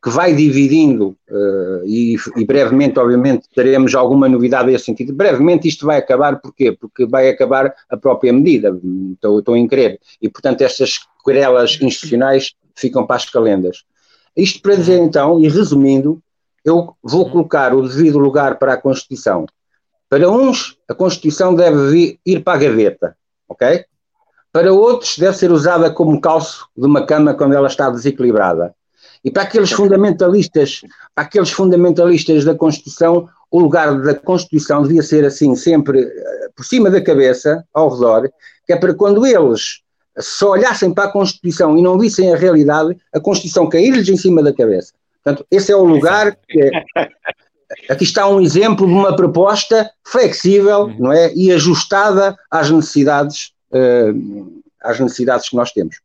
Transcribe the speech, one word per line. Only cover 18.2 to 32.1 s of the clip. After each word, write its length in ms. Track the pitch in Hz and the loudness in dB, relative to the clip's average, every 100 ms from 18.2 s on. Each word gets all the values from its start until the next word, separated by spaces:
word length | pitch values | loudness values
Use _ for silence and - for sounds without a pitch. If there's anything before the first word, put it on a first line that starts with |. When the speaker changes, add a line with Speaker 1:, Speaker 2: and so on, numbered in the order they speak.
| 139 139 139 - | 2 2 -2 -2
Speaker 1:
para 140 | 135 | -2
a 40 | 127 | -2
Constituição. 680 | 139 135 - 127 - 95 78 _ _ _ _ _ _ | -2 -4 -6 -8 -4 -4 -6 _ _ _ _ _ _
Para 180 | 139 175 | 0 2
uns, 480 | 220 269 247 - _ _ | 2 0 0 -8 _ _
a 60 | |
Constituição 600 | - 185 - 156 151 185 | -4 -4 -2 -6 -2 0
deve 360 | 170 175 151 139 | 2 2 2 2
vir, 280 | 160 170 - - | 2 0 -2 -4
ir 140 | 180 | -2
para 140 | 156 165 | -2 0
a 20 | |
gaveta, 560 | 143 113 104 - 85 _ _ _ _ | 0 2 0 -2 -10 _ _ _ _
ok? 360 | - 123 175 185 _ _ _ _ _ _ | -4 -2 -2 -4 _ _ _ _ _ _
Para 200 | 160 175 | 0 2
outros, 440 | 190 226 240 - - | 4 4 2 -4 -2
deve 200 | 175 190 | -2 0
ser 160 | 180 | 2
usada 380 | 165 147 175 160 | 2 2 2 0
como 300 | 156 160 147 | 0 0 0
calço 460 | 165 160 156 - - - | 0 -2 -4 -14 -20 -4
de 80 | 135 | 0
uma 200 | 147 143 | 2 0
cama 280 | 151 151 | 0 0
quando 200 | 139 139 | 2 0
ela 140 | 139 139 | 2 0
está 200 | - 139 | 0 -4
desequilibrada. 840 | 120 127 135 123 107 95 82 87 _ _ _ _ _ | -2 -6 -2 0 2 0 -2 -6 _ _ _ _ _
E 60 | 135 | -6
para 140 | 165 | -6
aqueles 260 | 196 226 190 | -2 0 0
fundamentalistas, 1120 | - 202 190 208 170 180 202 - 156 143 - - _ - | 0 2 2 2 0 0 0 0 -2 -2 -4 -18 _ -16
para 100 | - | -10
aqueles 260 | 151 208 180 | -4 -2 -4
fundamentalistas 960 | - 190 180 175 165 175 | 0 0 2 2 2 2